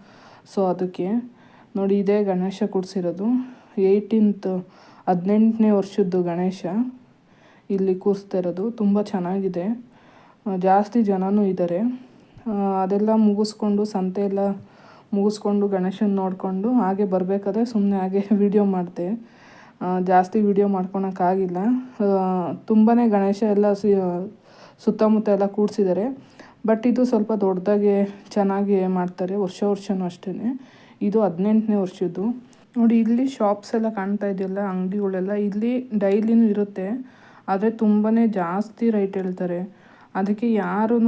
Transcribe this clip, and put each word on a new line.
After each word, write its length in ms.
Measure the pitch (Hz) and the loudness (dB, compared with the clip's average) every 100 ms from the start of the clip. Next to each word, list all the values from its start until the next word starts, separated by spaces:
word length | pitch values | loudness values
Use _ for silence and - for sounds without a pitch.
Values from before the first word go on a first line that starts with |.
| - - - - - - | -20 -20 -20 -20 -8 -2
so 140 | 185 | 0
ಅದಕ್ಕೆ. 380 | 180 185 - 180 233 240 - - - - 196 | 0 -4 -4 -2 -2 -6 -18 -20 -20 -8 -2
ನೋಡಿ, 220 | 196 202 | 0 2
ಇದೇ 260 | 190 208 | 2 0
ಗಣೇಶ 380 | 202 185 190 196 202 | 2 0 -2 -4 -4
ಕೂಡ್ಸಿರೋದು, 580 | 196 180 196 175 170 214 254 254 - - - | -4 -4 -4 -4 -4 -2 -2 -4 -14 -10 0
ಏಯ್ಟೀನ್ತ್, 880 | 190 208 208 220 208 196 190 185 185 - - - - | 2 2 2 2 2 0 -4 -6 -8 -18 -20 -10 -2
ಹದಿನೆಂಟನೇ 600 | 180 180 214 220 220 214 | -2 2 4 4 4 4
ವರ್ಷದ್ದು 520 | 202 196 - 185 180 | 2 0 -2 0 0
ಗಣೇಶ 440 | 175 170 185 185 170 208 254 - _ _ _ _ _ _ - | -2 -2 -2 -4 -4 -2 -4 -6 _ _ _ _ _ _ -6
ಇಲ್ಲಿ 240 | 196 190 | -2 0
ಕೂರಿಸ್ತಾ 440 | 185 208 196 - 190 | 0 0 -2 -2 -4
ಇರೋದು, 320 | 180 175 226 | -4 -4 -6
ತುಂಬ 320 | 233 202 202 | 0 2 2
ಚೆನ್ನಾಗಿದೆ. 800 | 208 190 175 196 190 175 185 233 - - - - - _ 214 | 0 -4 -2 -2 -2 -4 -4 -6 -10 -20 -20 -20 -20 _ -6
ಆ, 100 | 190 | 0
ಜಾಸ್ತಿ 460 | 185 196 208 240 | 2 2 2 0
ಜನನೂ 400 | 208 185 190 208 | 2 0 0 2
ಇದ್ದಾರೆ. 360 | 196 180 175 175 240 254 - - - - 226 | 2 0 -2 -2 -2 -4 -14 -20 -20 -12 -6
ಆ, 360 | 202 196 190 | -2 0 0
ಅದೆಲ್ಲ 320 | 190 202 214 | 0 0 2
ಮುಗಿಸ್ಕೊಂಡು, 720 | 220 214 202 214 - 214 202 | 4 4 2 -2 -2 -2 0
ಸಂತೆ 380 | 214 190 185 185 | 0 -2 -4 -2
ಎಲ್ಲ 280 | 202 196 196 196 - - - - - | -2 0 -2 -4 -12 -20 -20 -20 -6
ಮುಗಿಸ್ಕೊಂಡು, 560 | 202 208 208 208 202 202 | 0 0 0 0 0 0
ಗಣೇಶನ 380 | 190 185 190 208 | 0 -2 0 0
ನೋಡಿಕೊಂಡು 640 | 196 190 185 190 190 220 | 0 -2 -4 -6 -4 0
ಹಾಗೆ 320 | 254 190 196 | 2 2 0
ಬರಬೇಕಾದ್ರೆ 600 | 202 185 180 202 196 202 | 0 0 0 -2 -2 -2
ಸುಮ್ಮನೆ 340 | 233 214 202 196 | 0 0 0 0
ಹಾಗೆ 260 | 185 196 196 | 0 -2 0
<laughs> 40 | |
ವಿಡಿಯೋ 320 | 202 202 208 | 2 4 4
ಮಾಡಿದೆ. 600 | 202 185 175 - 175 226 - - - - - - | 2 0 -4 -6 -6 -6 -10 -20 -20 -20 -20 -8
ಆ, 180 | 180 185 | -4 -2
ಜಾಸ್ತಿ 400 | 180 185 185 220 | 2 2 4 2
ವಿಡಿಯೋ 280 | 208 202 202 | 2 2 2
ಮಾಡ್ಕೊಳಕ್ಕಾಗಿಲ್ಲ. 880 | 190 185 196 190 185 180 190 185 175 214 254 254 - | 0 -2 -4 -4 0 0 0 -2 -2 0 -2 -4 -2
ಆ, 480 | 202 196 185 185 170 | 0 2 0 -2 -4
ತುಂಬಾ 540 | - - 220 214 233 240 | -6 2 4 6 6 4
ಗಣೇಶ 360 | 202 196 196 | 2 2 0
ಎಲ್ಲ 300 | 220 202 208 | 2 2 2
ಸಿ-, 580 | 202 214 196 185 175 202 - - - - - | 2 2 2 2 -4 -8 -14 -20 -20 -20 -4
ಸುತ್ತಮುತ್ತ 500 | - 208 214 214 214 | -2 2 2 2 2
ಎಲ್ಲ 180 | 196 196 | 2 0
ಕೂಡ್ಸಿದ್ದಾರೆ, 920 | 202 208 - 190 180 240 269 - - - - 214 | 0 -2 0 0 0 -2 -6 -16 -20 -20 -6 0
but 220 | 220 247 | 2 2
ಇದು 160 | 240 | 2
ಸ್ವಲ್ಪ 280 | 247 220 214 | 2 2 0
ದೊಡ್ಡದಾಗೆ 920 | 214 196 185 185 208 202 202 196 - - | 0 0 0 0 2 4 2 0 -4 -6
ಚೆನ್ನಾಗಿ 560 | 214 196 196 202 196 185 | -2 0 0 0 2 2
ಮಾಡ್ತಾರೆ, 500 | 185 180 - 180 202 | 0 -2 -4 -4 -2
ವರ್ಷ 260 | 185 - | -4 -2
ವರ್ಷನೂ 420 | 208 196 - 190 | -2 -2 -2 -4
ಅಷ್ಟೇ. 560 | 180 175 196 180 226 262 - - - - | -4 -8 -10 -6 -6 -6 -12 -20 -20 -4
ಇದು 180 | 208 214 | 0 2
ಹದಿನೆಂಟನೇ 560 | 196 165 208 220 214 208 | 2 0 2 2 2 0
ವರ್ಷದ್ದು. 720 | 185 - 180 175 214 247 - - _ 240 | 0 -4 -6 -4 -4 -6 -12 -20 _ 2
ನೋಡಿ, 220 | 226 233 | 4 4
ಇಲ್ಲಿ 280 | 220 240 269 | 2 2 0
ಶಾಪ್ಸ್ 460 | - 208 202 - | 0 0 -2 -4
ಎಲ್ಲ 140 | 226 220 | -4 -2
ಕಾಣ್ತಾ 380 | 214 190 208 202 | -4 -4 -2 -4
ಇದೆಯಲ್ಲ, 340 | 190 190 196 | -4 -4 -4
ಅಂಗಡಿಗಳೆಲ್ಲ 720 | 202 185 185 208 196 190 190 | -4 -4 -4 -2 -2 -2 -4
ಇಲ್ಲಿ 580 | 208 208 208 233 254 254 214 | -2 -2 -2 -2 -4 -4 -2
ಡೈಲಿನೂ 460 | 196 208 220 226 | 0 2 2 4
ಇರುತ್ತೆ, 640 | 220 202 202 190 190 262 - - - - - | 4 2 -2 -4 -6 -8 -10 -20 -20 -14 -4
ಆದರೆ 220 | 190 220 | 0 0
ತುಂಬಾ 400 | 220 214 208 214 226 233 | 2 2 2 2 2 2
ಜಾಸ್ತಿ 640 | 202 170 190 214 - 233 | 0 -2 -4 -6 -2 0
ರೇಟ್ 260 | 214 196 190 | 0 0 -2
ಹೇಳ್ತಾರೆ. 580 | 185 180 180 175 196 - - - - | -6 -4 -4 -4 -8 -14 -20 -20 -10
ಅದಕ್ಕೆ 380 | 190 196 208 240 | -4 -2 0 0
ಯಾರೂ 460 | 214 180 196 220 240 | 0 0 0 0 2